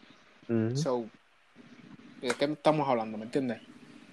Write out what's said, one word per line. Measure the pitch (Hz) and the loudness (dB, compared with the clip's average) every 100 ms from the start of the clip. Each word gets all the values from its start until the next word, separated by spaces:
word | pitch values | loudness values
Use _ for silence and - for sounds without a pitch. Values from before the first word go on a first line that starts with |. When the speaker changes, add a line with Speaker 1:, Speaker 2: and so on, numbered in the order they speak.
| - - - - - | -20 -20 -20 -14 0
Speaker 1:
Ujú. | 113 110 131 | 2 2 0
Speaker 2:
So, | 151 123 110 - _ _ _ - - - - - - - | 0 0 -2 -12 _ _ _ -20 -20 -20 -20 -20 -20 -8
¿de | 127 | -6
qué | - 143 | -2 -2
estamos | 151 156 151 139 | 2 2 4 4
hablando? | 120 110 107 | 2 0 -6
¿Me | |
entiendes? | 110 147 131 113 - - - - - | -4 -2 -2 -4 -8 -20 -20 -20 -20